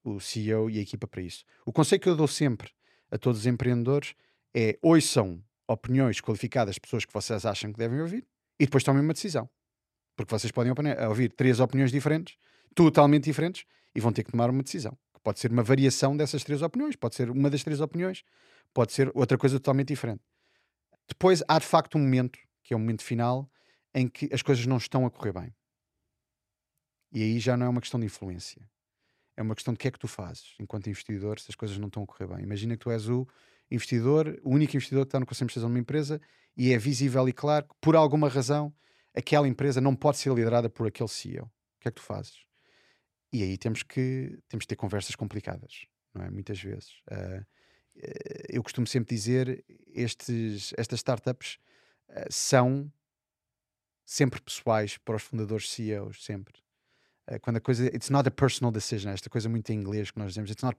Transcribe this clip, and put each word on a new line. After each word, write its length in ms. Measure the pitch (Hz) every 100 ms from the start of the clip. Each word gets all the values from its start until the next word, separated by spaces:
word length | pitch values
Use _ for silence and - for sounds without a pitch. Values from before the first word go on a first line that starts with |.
o 160 | 127 101
C 200 | - 113
E 140 | 107
O 140 | 110 110
e 100 | 107
a 40 |
equipa 240 | 101 - 101
para 160 | -
isso. 220 | 90 - - _
O 80 | -
conselho 300 | 117 151 196
que 60 | 185
eu 40 |
dou 140 | 160 147
sempre 420 | - 147 110 - _ _ _ -
a 60 | 110
todos 240 | 127 113
os 60 | 113
empreendedores 680 | 120 123 120 120 143 - - _ _ _
é 240 | 120 110 -
ouçam 600 | 165 165 - 135 98 87 - _ -
opiniões 540 | 113 113 131 131 101
qualificadas 540 | - 107 117 135 104
de 60 | 95
pessoas 240 | - 117 -
que 60 |
vocês 320 | 104 - 107 107
acham 260 | 98 107
que 60 | 107
devem 240 | 117 131
ouvir 240 | 165 220 - _ _ -
e 60 | 143
depois 180 | 135
tomem 180 | 135 139
uma 120 | 151
decisão. 340 | 156 208 147 120 _ _ _ _ _ _
Porque 160 | - 107
vocês 220 | 107 117
podem 180 | 127 120
opini-, 240 | 127 147 127 113
ouvir 220 | 107 123
três 300 | - 127 117
opiniões 300 | 127 131 135
diferentes 460 | 135 147 156 165 - _ _ _
totalmente 500 | - 165 151 147 147
diferentes 400 | 135 127 165 190 - _ _
e 60 | -
vão 120 | 113
ter 120 | 110
que 60 | 107
tomar 200 | 120 120
uma 120 | 131
decisão, 340 | 135 185 110 - _
que 60 | _
pode 180 | - 101
ser 120 | 123
uma 120 | 120
variação 540 | 110 135 135 - 135 147
dessas 260 | 147 147
três 200 | - 143
opiniões, 340 | 160 247 294 -
pode 180 | 120
ser 160 | - 120
uma 200 | 131 143
das 120 | 139
três 180 | 160 147
opiniões, 420 | 151 170 185 185 - _ _ _ _
pode 200 | - 113
ser 180 | - 131
outra 220 | 120 127 127
coisa 220 | 135 135
totalmente 300 | 143 135 135
diferente. 340 | 143 120 104 _ _ _ _ _ _ _ _ -
Depois 340 | - 180 175 -
há 100 | 156
de 80 | -
facto 300 | 165 - 156
um 40 |
momento, 380 | 135 127 127 - _ _
que 100 | -
é 40 | 117
o 40 |
momento 220 | 110 110
final, 480 | - 117 120 131 139 _ _ _ _
em 140 | 135 123
que 200 | - 147
as 100 | 127
coisas 220 | - 131 120
não 120 | 131
estão 260 | - 135
a 60 | 127
correr 220 | - 113
bem. 220 | 90 87 - _ _ _ _ _ _ _ _ _ _ _ _ _ _ _
E 100 | 110
aí 160 | 110 117
já 180 | 113 123
não 100 | 123
é 20 |
uma 120 | 123
questão 200 | - 123
de 60 | 110
influência. 560 | - 95 87 - - - _ _ _ _ _ _ -
É 60 |
uma 120 | 110
questão 200 | 110 -
de 40 | 113
que 100 | -
é 20 |
que 80 | -
tu 100 | 110
fazes 460 | - 90 80 - -
enquanto 300 | 104 107 101
investidor 500 | 98 - 101 104 107
se 80 | -
as 40 |
coisas 220 | - 107 101
não 100 | 101
estão 140 | 104
a 40 | 98
correr 200 | - 92
bem. 160 | 92
Imagina 320 | 98 101 113 113
que 80 |
tu 60 | 120
és 180 | 117 107
o 180 | 123 131 _ _ _ -
investidor, 680 | 120 - 120 117 151 156 -
o 80 | 131
único 260 | 139 147 143
investidor 280 | - 135
que 40 | 135
está 120 | 135
no 60 | 127
conselho 220 | - 123
de 40 |
administração 160 | - 117
de 60 |
uma 60 | 120
empresa 400 | 117 147 143 151 - _ _ -
e 160 | 123
é 60 | 120
visível 500 | 117 127 135 127 131
e 40 |
claro 340 | 123 147 151 147
que, 80 | _
por 160 | 160 160
alguma 320 | 156 151 147
razão, 460 | 131 123 147 147 147 _ _ _
aquela 340 | - - 147 143
empresa 320 | 117 139 127
não 140 | 135
pode 240 | 131 147 135
ser 140 | 139
liderada 360 | 120 113 120 117
por 160 | - 113
aquele 220 | - 113
C 220 | - -
E 100 | 82
O. 40 |
O 60 | 117 _ _ _
que 80 | 120
é 20 |
que 60 | -
tu 60 |
fazes? 420 | - 101 101 - _ _ _ _ _ _ _ _ _
E 100 | 123
aí 140 | 95 95
temos 260 | 117 107
que, 560 | - - 127 131 131 - _
temos 160 | 113
que 40 | -
ter 80 | 107
conversas 380 | 101 101 -
complicadas, 720 | - 104 104 101 92 - - - _ _
não 80 | 95
é? 80 | 92
Muitas 300 | 98 98 98
vezes. 360 | 95 98 - - -
Ah, 340 | 104 92 95 101 _ _ _ _ -
eh, 500 | - - - - -
eu 120 | 123
costumo 240 | 104 - 117
sempre 280 | 131 110
dizer, 500 | 117 107 127 127 127 - - _
estes, 840 | - 117 - - 117 113 101 - -
estas 240 | 113 120
startups, 580 | - 120 - 127 - - _ _ _ _ _
ah, 160 | - -
são 600 | - - 135 123 139 143 - _ _ _ _ _ _ _ _ _ _
sempre 360 | - - 139 -
pessoais 560 | - - - 110 104 -
para 180 | - 110
os 60 |
fundadores 480 | - 113 104 110 -
C 140 | -
E 140 | 110 104
Os, 240 | 101 101
sempre. 320 | - 101 98 _ _ _ _ _ _ _ -
Eh, 120 | 113
quando 180 | - 117
a 40 |
coisa, 260 | - 117 123
it's 240 | 117 -
not 180 | 139 127
a 20 |
personal 400 | - 135 - 123
decision, 400 | 110 - 113 101
esta 200 | 98 -
coisa 180 | 123 110
muito 220 | 113 107
em 60 | 107
inglês 340 | 98 107 101
que 80 | -
nós 140 | 101
dizemos, 180 | 95 101
"It's 120 | 110
not 140 | 131